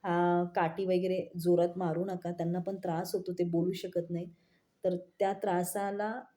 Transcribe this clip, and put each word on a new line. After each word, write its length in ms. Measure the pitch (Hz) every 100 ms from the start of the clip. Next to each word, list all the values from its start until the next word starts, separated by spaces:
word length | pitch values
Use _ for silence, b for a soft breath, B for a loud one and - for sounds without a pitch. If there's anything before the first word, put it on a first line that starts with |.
हा, 420 | 185 175 175 175
काठी 400 | 175 190 165 165
वगैरे 460 | 190 185 185 185 - 175
जोरात 280 | 170 175 175 175
मारू 280 | 175 160
नका. 260 | 190 180 175
त्यांना 280 | 170 170 175
पण 180 | 180 190
त्रास 380 | 180 165 180
होतो, 180 | 196 -
ते 120 | 175
बोलू 280 | 175 170 180
शकत 380 | 190 180 180 170
नाही. 160 | 170 175 b b b b _
तर 120 | 185 180
त्या 360 | - _ 190
त्रासाला 880 | 196 202 175 180 208 202 202 214 240 -